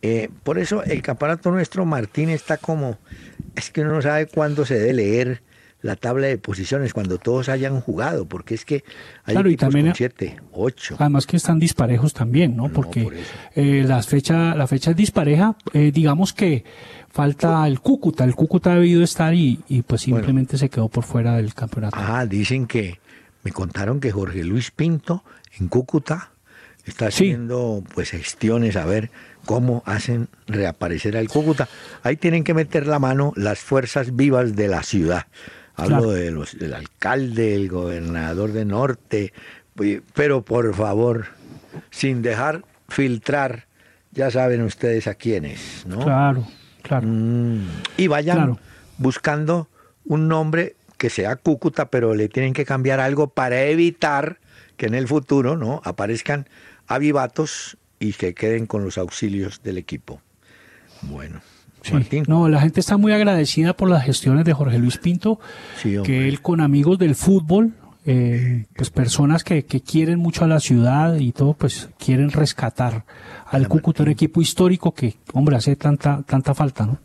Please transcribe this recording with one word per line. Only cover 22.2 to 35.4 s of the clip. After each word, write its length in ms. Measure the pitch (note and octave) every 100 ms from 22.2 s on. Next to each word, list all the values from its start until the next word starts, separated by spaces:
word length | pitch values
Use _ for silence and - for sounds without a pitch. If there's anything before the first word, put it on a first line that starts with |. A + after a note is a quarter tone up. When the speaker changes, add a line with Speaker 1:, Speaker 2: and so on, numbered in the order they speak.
| B2
Speaker 1:
dicen 420 | F#2+ G#2 C3 A#2+
que, 320 | A#2+ G2 F2 _ - _ _
me 80 | G#2
contaron 500 | F#2 F#2 G2+ G2 C#3
que 100 | C3+
Jorge 320 | G2+ F#2+ F2
Luis 280 | E2+ G#2+ A#2+
Pinto 520 | _ D#3+ E3 - F3 _ - _ -
en 80 | F2+
Cúcuta 600 | A#2+ B2+ D#3 - D#3+ - _ _ - - _ -
está 240 | - A2
Speaker 2:
Sí. 140 | - G3
Speaker 1:
haciendo, 540 | B2+ A#2 B2 A#2+ G#2 F#2 -
pues, 140 | E2+
gestiones 640 | F2 E2+ - A2 A#2 A2+ F#2+
a 100 | D#2+
ver 260 | G#2 A2 - - - -
cómo 360 | A#2 B2 A#2+ G#2+
hacen 420 | G#2 - A#2+ A#2 _ -
reaparecer 680 | G#2 F#2+ E2 F2 E2 G#2+ G#2+
al 140 | A2+
Cúcuta. 400 | D3 D3+ C#3+ C3 - - -
Ahí 140 | A#2+ D3+
tienen 260 | F3 E3
que 100 | D3+
meter 320 | D#3+ D3+ E3 C#3+
la 140 | D3+
mano 320 | C3 C3 C#3+ A#2
las 220 | G2+ G2+
fuerzas 540 | - C3+ B2 - B2 B2
vivas 400 | C#3 C3 B2 G#2
de 100 | G#2
la 160 | F2
ciudad. 440 | - G#2 D#2+ F2 - -